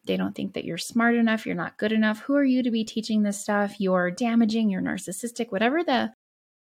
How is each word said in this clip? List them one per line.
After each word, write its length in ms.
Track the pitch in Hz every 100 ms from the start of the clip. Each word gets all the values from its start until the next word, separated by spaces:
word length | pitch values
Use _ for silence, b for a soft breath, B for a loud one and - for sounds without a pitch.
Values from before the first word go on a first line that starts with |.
| -
They 120 | 185
don't 180 | 196 -
think 180 | 190
that 120 | - -
you're 120 | 170
smart 380 | - 233 233 240
enough. 300 | 226 220 -
You're 100 | 175
not 220 | 165 -
good 160 | 214
enough. 260 | 220 214 220
Who 160 | - 285
are 80 |
you 200 | 269 254
to 80 | 247
be 120 | 226
teaching 400 | 220 220 220 214
this 160 | 208 202
stuff? 400 | - 202 202 202
You're 320 | 185 185 180
damaging, 580 | 180 233 233 220 226 214
you're 120 | 185
narcissistic, 680 | 175 180 - - 233 240 233
whatever 320 | 190 233 320
the 280 | 339 240 220 - _ _ _ _ _